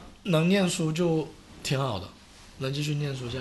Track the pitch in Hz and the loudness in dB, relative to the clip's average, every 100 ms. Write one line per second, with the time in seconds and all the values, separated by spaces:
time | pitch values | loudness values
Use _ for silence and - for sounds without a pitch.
0 | - - 220 160 170 202 185 170 160 156 | -10 -8 2 4 6 4 4 2 0 2
1 | 175 160 156 - - - - 135 135 101 | 2 2 0 -8 -20 -8 -2 0 0 -2
2 | 90 - - - - - 135 139 147 147 | -6 -14 -20 -20 -18 -8 -4 -2 -2 -2
3 | 147 131 123 127 | -2 -4 -6 -6